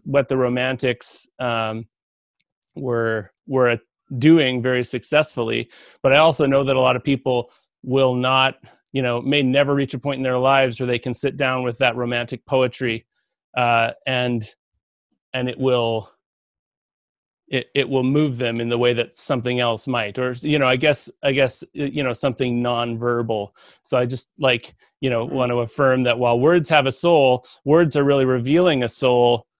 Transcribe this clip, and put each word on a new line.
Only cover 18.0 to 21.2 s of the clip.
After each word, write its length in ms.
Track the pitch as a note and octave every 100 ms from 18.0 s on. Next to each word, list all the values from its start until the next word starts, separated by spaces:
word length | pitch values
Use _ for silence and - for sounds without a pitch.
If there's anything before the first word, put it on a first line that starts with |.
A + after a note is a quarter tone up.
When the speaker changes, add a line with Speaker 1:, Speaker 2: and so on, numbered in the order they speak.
Speaker 1:
move 340 | B2+ C#3+ D3+ A#2+
them 240 | B2 A#2
in 80 | A#2
the 80 | A#2+
way 160 | B2
that 220 | A#2+ A#2
something 460 | - - C3 B2 B2
else 260 | A#2+ A2+ -
might, 320 | B2 G#2 G#2
or, 140 | B2+ B2
you 180 | D3+ D3+
know, 80 | C3
I 100 | B2+
guess, 320 | D3+ C#3+ - -